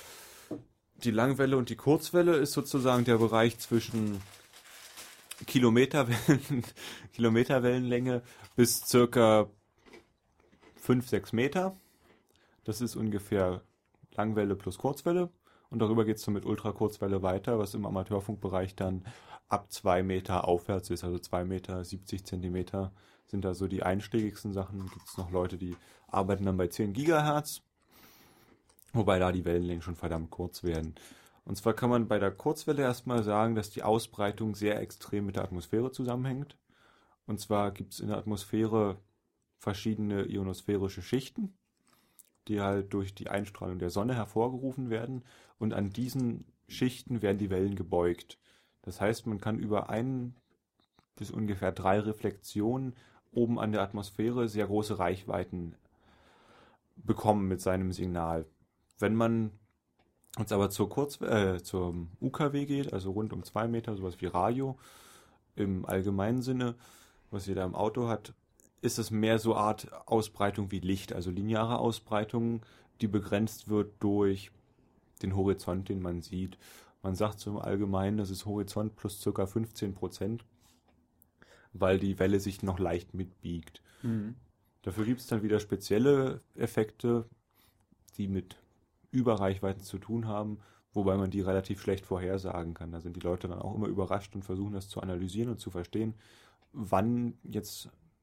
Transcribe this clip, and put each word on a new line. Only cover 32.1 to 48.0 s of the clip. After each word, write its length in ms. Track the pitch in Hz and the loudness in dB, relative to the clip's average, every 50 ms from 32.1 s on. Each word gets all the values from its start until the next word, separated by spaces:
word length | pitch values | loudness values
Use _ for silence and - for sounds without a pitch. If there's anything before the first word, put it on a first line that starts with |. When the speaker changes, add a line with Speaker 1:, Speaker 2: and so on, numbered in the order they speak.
| 107 101 | 2 2
Speaker 1:
der 120 | 101 95 | 2 0
Kurzwelle 520 | - - - 147 156 - - 156 147 139 139 | -2 -2 -2 -2 -2 -2 -2 -2 0 2 2
erstmal 400 | 123 120 - - 131 120 117 104 | 0 0 -2 -4 -2 0 0 2
sagen, 320 | 104 104 104 113 117 113 | 2 2 4 4 2 2
dass 140 | 110 104 - | 0 -2 -4
die 140 | - - - | -8 -2 2
Ausbreitung 720 | 107 110 117 - - - - 104 101 104 - 110 110 98 | 2 2 2 2 -2 -4 -2 -2 -2 -2 -2 -4 -4 -2
sehr 240 | 98 104 104 104 107 | 0 0 0 0 0
extrem 460 | 104 - - - - - 104 104 104 | -4 -8 -10 -14 -10 -6 -4 -2 -2
mit 100 | 98 98 | -2 -2
der 80 | 98 95 | -4 -4
Atmosphäre 480 | 95 92 87 - - 104 113 123 131 | -4 -6 -8 -6 -2 0 0 0 0
zusammenhängt. 640 | 131 - 127 123 120 127 127 135 127 135 147 - - _ _ _ _ _ _ _ _ _ _ _ _ _ _ | -4 -4 -4 -4 -2 -2 -2 -4 -4 -4 -6 -10 -14 _ _ _ _ _ _ _ _ _ _ _ _ _ _
Und 140 | - 104 101 | -8 -6 -6
zwar 320 | - - 107 101 101 101 | -2 0 0 2 2 0
gibt's 280 | 98 - 101 - - - | -2 -6 -10 -12 -10 -8
in 100 | 110 104 | -4 -4
der 80 | 104 | -4
Atmosphäre 800 | 101 101 107 104 101 - - - 110 110 107 110 110 107 101 92 - - _ _ _ _ _ _ _ _ _ _ | -2 -2 -4 -4 -4 -4 -2 0 0 2 2 4 4 2 2 0 -4 -10 _ _ _ _ _ _ _ _ _ _
verschiedene 680 | _ - 107 98 - - 110 107 104 107 104 101 98 95 | _ -4 -4 -4 -2 -2 -2 -2 0 0 0 0 0 0
ionosphärische 760 | 104 107 98 95 95 92 - - - 104 95 98 95 - 92 | -2 -2 -4 -4 -4 -6 -6 -2 -2 0 0 0 -2 -4 -8
Schichten, 520 | 90 - 123 131 135 - - - 208 190 - _ _ _ _ _ _ _ _ _ _ _ _ - - _ _ _ _ | -4 -2 -2 -2 -2 -4 -6 -8 -8 -8 -8 _ _ _ _ _ _ _ _ _ _ _ _ -20 -20 _ _ _ _
die 140 | - 104 101 | -4 -2 0
halt 320 | 101 98 101 101 98 101 101 | 2 2 2 0 0 0 -2
durch 220 | 101 98 98 101 | -2 -2 -4 -6
die 140 | - - - | -10 -6 -4
Einstrahlung 500 | - 101 101 101 - - 92 92 92 90 | -4 -4 -4 -6 -8 -8 -8 -6 -4 -4
der 100 | 90 87 | -4 -2
Sonne 240 | - 101 104 127 127 | -2 0 0 0 0
hervorgerufen 760 | 117 104 - - 110 117 127 131 123 131 135 127 135 127 117 | -2 -4 -2 0 0 0 0 0 -4 -6 -6 -4 -6 -4 -4
werden. 340 | 110 113 117 127 131 123 - - - - - - _ _ | -4 -4 -4 -6 -8 -10 -10 -14 -20 -20 -20 -20 _ _
Und 140 | 110 107 98 | -2 -2 0
an 160 | 98 104 98 | 0 -2 -2
diesen 540 | 101 117 123 127 - 135 123 117 117 - - - _ _ _ | -2 -4 -4 -4 -2 -2 -2 -2 -2 -4 -8 -16 _ _ _
Schichten 540 | - - - 127 127 123 - - - 123 110 | -16 -4 0 0 0 0 -4 -6 -6 -4 0
werden 160 | 104 98 101 | 2 2 2
die 120 | 98 104 92 | 2 0 0
Wellen 260 | 95 92 95 101 98 | 2 2 2 0 0
gebeugt. 640 | 92 90 85 90 87 | -2 -2 0 2 4